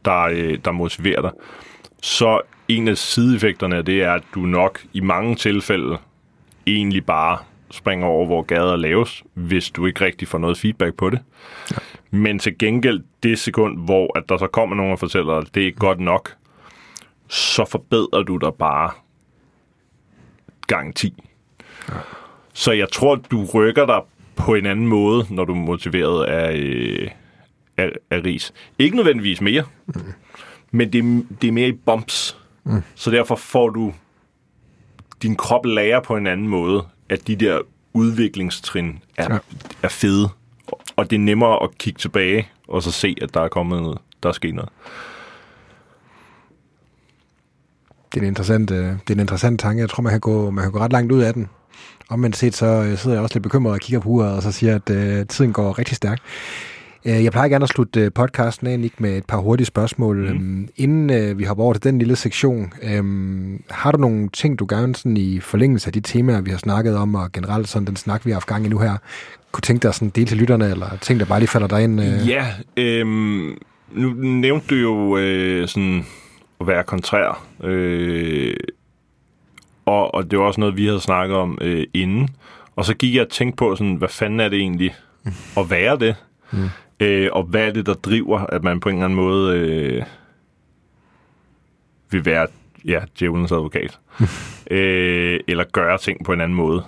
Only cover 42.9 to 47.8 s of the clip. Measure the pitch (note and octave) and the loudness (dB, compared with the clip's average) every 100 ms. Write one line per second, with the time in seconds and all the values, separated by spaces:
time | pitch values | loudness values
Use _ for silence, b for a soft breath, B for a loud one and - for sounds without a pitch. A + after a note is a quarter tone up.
42.9 | E2+ G2+ F2 D#2 - E2 - F2 F2 E2 | -2 -2 -2 -4 -2 -2 -2 -2 -2 -4
43.9 | D#2 _ _ F2 F2 E2+ E2+ F2 _ B | -8 _ _ -4 -2 -6 -6 -10 _ B
44.9 | B B B B B B B B B B | B B B B B B B B B B
45.9 | B B B B B B _ _ _ _ | B B B B B B _ _ _ _
46.9 | _ _ _ _ _ _ _ _ _ | _ _ _ _ _ _ _ _ _